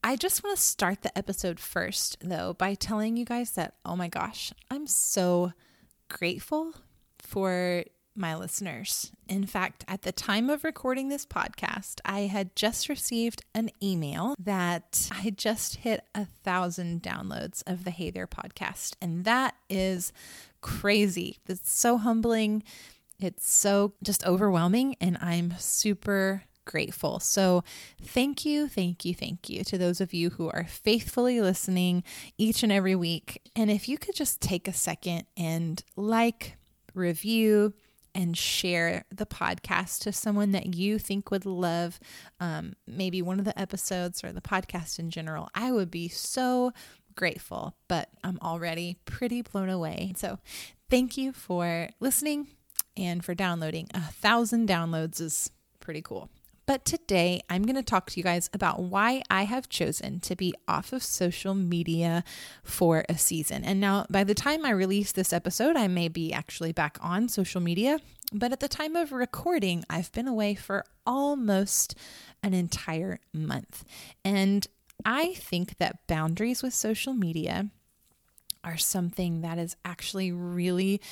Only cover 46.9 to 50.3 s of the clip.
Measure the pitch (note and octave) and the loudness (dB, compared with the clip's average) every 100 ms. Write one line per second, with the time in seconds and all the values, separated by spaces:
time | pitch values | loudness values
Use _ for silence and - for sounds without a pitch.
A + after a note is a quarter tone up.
46.9 | - _ - F3+ - - - - - _ | -20 _ -2 -2 -2 -8 -8 -8 -10 _
47.9 | E3+ - _ F#3 F#3 E3+ E3 E3+ E3 F3 | -2 -2 _ -6 -4 -4 -2 -2 -4 -6
48.9 | F3+ - - B3 A#3+ A#3 G3+ F#3+ F#3 D#3+ | -8 -10 -4 -2 -2 -2 -2 0 0 -2
49.9 | - F#3+ F#3 - | -4 -6 -4 -6